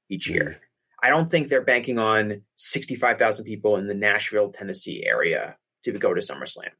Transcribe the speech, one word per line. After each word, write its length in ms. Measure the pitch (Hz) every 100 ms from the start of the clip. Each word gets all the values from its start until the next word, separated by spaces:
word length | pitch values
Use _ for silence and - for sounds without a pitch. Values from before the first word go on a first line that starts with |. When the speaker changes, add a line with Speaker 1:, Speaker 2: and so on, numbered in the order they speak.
| -
Speaker 1:
each 220 | 95 -
year? 140 | -
Speaker 2:
Mm-hmm. 600 | - - _ _ _ - 123
Speaker 1:
I 20 |
don't 180 | 156 165
think 200 | 170 139
they're 160 | 135
banking 340 | 127 123 127 117
on 440 | 110 110 107 104 _
sixty-five 640 | - - - - 123 120 117
thousand 260 | 113 98
people 320 | 104 104 107 101
in 100 | 101
the 60 |
Nashville, 560 | 101 104 104 - 107 101
Tennessee 540 | - 98 95 - 69
area 520 | - 58 82 76 - - _ -
to 100 | -
go 200 | 101 104
to 80 | 87
SummerSlam. 480 | - 67 - - -